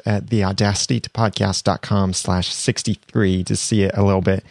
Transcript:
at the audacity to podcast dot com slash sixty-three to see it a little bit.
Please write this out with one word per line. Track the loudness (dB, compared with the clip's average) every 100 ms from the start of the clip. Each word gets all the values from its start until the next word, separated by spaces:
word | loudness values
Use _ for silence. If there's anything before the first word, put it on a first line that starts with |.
at | -2 -2 0
the | 0
audacity | 0 2 0 0 -2 -2
to | -4
podcast | -2 0 0 -2 0
dot | -2 -2
com | 0 0 2
slash | 0 0 0 -2
sixty-three | -4 -4 -2 -4 -6 _ 0 2 0
to | -2
see | -4 0 2
it | 2
a | 2
little | 2 4
bit. | 2 0 -4